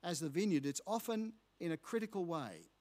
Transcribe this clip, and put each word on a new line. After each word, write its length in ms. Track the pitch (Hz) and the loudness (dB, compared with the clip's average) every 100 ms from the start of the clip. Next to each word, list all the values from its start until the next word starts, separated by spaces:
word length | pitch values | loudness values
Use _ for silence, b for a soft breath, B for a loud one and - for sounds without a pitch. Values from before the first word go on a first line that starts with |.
as 180 | 175 160 | -2 -2
the 100 | 156 | 0
vineyard, 360 | 147 214 156 143 | 2 6 4 4
it's 160 | 139 - | -2 -2
often 460 | 220 226 220 220 220 _ _ | -2 0 -2 -2 -8 _ _
in 120 | 170 | -4
a 60 | 160 | -4
critical 480 | - 233 214 208 170 | -2 -2 0 -2 -2
way. 440 | 165 123 82 87 _ | -2 -4 -10 -18 _